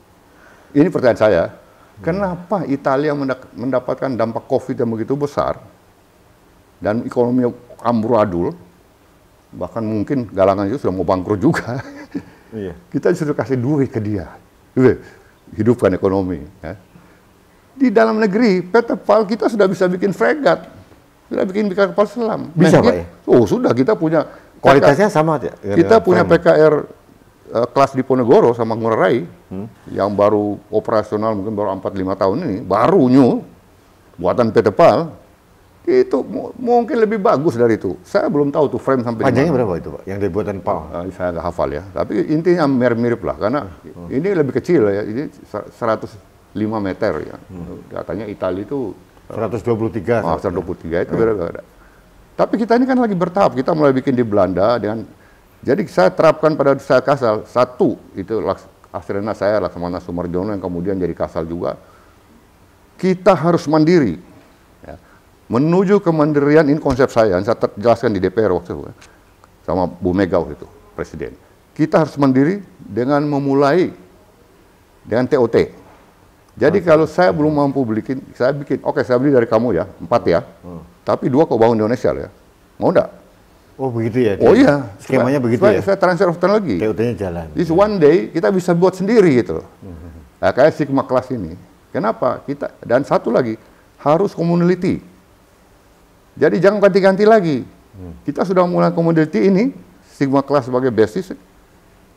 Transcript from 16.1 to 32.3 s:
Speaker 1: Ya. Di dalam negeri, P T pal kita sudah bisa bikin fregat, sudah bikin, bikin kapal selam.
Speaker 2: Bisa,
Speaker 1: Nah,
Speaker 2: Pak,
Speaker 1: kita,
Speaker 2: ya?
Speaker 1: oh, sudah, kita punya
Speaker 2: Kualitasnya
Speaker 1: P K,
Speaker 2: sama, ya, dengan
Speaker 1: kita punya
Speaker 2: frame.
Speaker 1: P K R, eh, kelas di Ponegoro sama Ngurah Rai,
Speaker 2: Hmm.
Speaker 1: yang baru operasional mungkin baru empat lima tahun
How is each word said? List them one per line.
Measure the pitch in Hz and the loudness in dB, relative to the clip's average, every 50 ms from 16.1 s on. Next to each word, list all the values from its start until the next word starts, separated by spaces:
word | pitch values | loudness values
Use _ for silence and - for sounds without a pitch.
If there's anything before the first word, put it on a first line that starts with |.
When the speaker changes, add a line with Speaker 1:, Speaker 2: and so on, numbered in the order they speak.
| 95 98 95 90 92 78 73 76 - _ - | 0 0 -2 -4 -6 -8 -10 -14 -18 _ -14
Speaker 1:
Ya. | 80 - - - _ - - - _ _ _ _ _ _ _ _ _ _ _ _ _ _ | -14 -14 -16 -18 _ -20 -20 -20 _ _ _ _ _ _ _ _ _ _ _ _ _ _
Di | 262 277 254 202 | -2 0 2 4
dalam | 220 226 226 220 | 4 2 2 2
negeri, | 214 220 214 180 214 254 226 185 185 175 | 2 0 0 2 2 2 2 2 2 0
P | 180 - | 0 0
T | 226 233 233 - | 0 2 0 -2
pal | 196 - - 208 214 226 180 | -4 0 2 2 2 2 0
kita | 220 220 - 349 220 | -2 -2 -2 0 2
sudah | 208 - 190 | 2 2 2
bisa | 196 - 196 | 2 0 0
bikin | 180 180 175 196 202 175 | 0 0 0 -2 -2 -2
fregat, | - 226 226 247 302 269 180 165 - - - - - - - - - _ _ _ _ _ _ | 0 0 0 0 0 0 0 0 0 -2 -10 -20 -20 -20 -20 -20 -20 _ _ _ _ _ _
sudah | - - - | -6 -4 -4
bikin, | 196 185 202 214 208 | -2 -2 -2 -2 -2
bikin | 180 185 196 185 175 | 0 0 0 0 2
kapal | 185 208 214 | 0 -2 0
selam. | - 247 233 214 214 - 131 127 151 | -2 -4 -4 -4 -4 -6 -8 -6 -2
Speaker 2:
Bisa, | 165 165 160 180 147 | 2 4 6 6 6
Speaker 1:
Nah, | 117 95 | 6 4
Speaker 2:
Pak, | |
Speaker 1:
kita, | 90 90 85 | 2 0 -4
Speaker 2:
ya? | - - - - - | -10 -14 -10 -2 2
Speaker 1:
oh, | - 123 117 | 4 4 4
sudah, | 101 165 240 254 - - | 4 2 0 0 2 2
kita | 120 135 135 220 170 | 2 2 2 0 0
punya | 165 156 160 156 135 - - - - - _ - - | 0 0 0 0 0 -2 -6 -18 -20 -20 _ -2 2
Speaker 2:
Kualitasnya | 127 135 143 185 170 143 131 202 | 4 6 6 6 6 4 4 2
Speaker 1:
P | 214 - | 2 2
K, | 156 | 2
Speaker 2:
sama, | 156 165 156 143 113 | 2 2 0 -2 -4
ya, | 80 - - | -6 -10 -10
dengan | - 98 101 | -8 -6 -6
Speaker 1:
kita | 131 165 - 220 226 | -4 0 2 2 2
punya | 220 196 180 - - | 4 2 2 2 2
Speaker 2:
frame. | 180 175 165 | 2 2 2
Speaker 1:
P | 170 180 | 4 4
K | 160 | 4
R, | 151 156 156 151 147 - - - - _ _ _ _ _ _ _ _ _ - - | 6 6 4 4 2 -2 -6 -12 -20 _ _ _ _ _ _ _ _ _ -6 -4
eh, | 110 120 120 | -2 -2 0
kelas | - 139 139 131 - | 2 2 2 2 2
di | 131 | -2
Ponegoro | 123 - 131 131 127 110 123 123 117 120 120 | -2 0 0 2 4 4 6 6 6 4 2
sama | 117 120 113 113 | 0 -2 -4 -4
Ngurah | 113 110 113 113 | -2 -2 0 0
Rai, | 110 165 190 151 117 170 170 - - _ _ 92 | 2 2 2 0 0 -2 -6 -12 -20 _ _ -12
Speaker 2:
Hmm. | 92 101 120 - _ _ - 95 | -12 -12 -12 -16 _ _ -10 -4
Speaker 1:
yang | 98 98 101 104 | -4 -2 -2 0
baru | 95 101 104 107 104 104 104 101 - - - - | 2 2 2 2 2 0 -2 -4 -8 -10 -6 -4
operasional | 107 104 - 113 107 104 - - 104 107 113 110 | -4 -2 0 0 -2 -2 -2 -4 -4 -2 -2 -4
mungkin | 98 92 107 110 | -4 -6 -6 -6
baru | 101 104 101 95 | -4 -4 -4 -4
empat | 95 90 104 92 95 | -6 -6 -6 -6 -4
lima | 92 92 98 | -4 -4 -2
tahun | - - 95 | 0 0 0